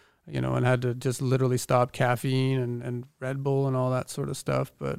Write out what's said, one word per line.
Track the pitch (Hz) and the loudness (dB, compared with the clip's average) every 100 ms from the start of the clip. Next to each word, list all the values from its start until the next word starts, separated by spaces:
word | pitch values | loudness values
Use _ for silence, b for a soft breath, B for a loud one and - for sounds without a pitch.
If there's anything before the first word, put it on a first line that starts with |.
| b b - | b b -8
you | 139 | -4
know, | 131 127 | 0 2
and | 123 | 4
had | 127 | 2
to | 123 | 2
just | 123 135 123 | -2 -2 -2
literally | 131 127 131 123 | 0 2 2 0
stop | - 127 123 | 2 2 2
caffeine | - 127 123 135 131 131 131 | 2 2 2 0 2 2 0
and, | 123 120 | -2 -4
and | 127 123 131 _ | -6 -6 -8 _
Red | 131 135 | -6 -4
Bull | 139 139 139 | 0 0 2
and | 131 | 0
all | 127 | 0
that | 127 - | 0 -4
sort | - 139 | -6 -6
of | 139 | -6
stuff. | - 131 - - | -2 -2 -2 -6
But | 69 | -6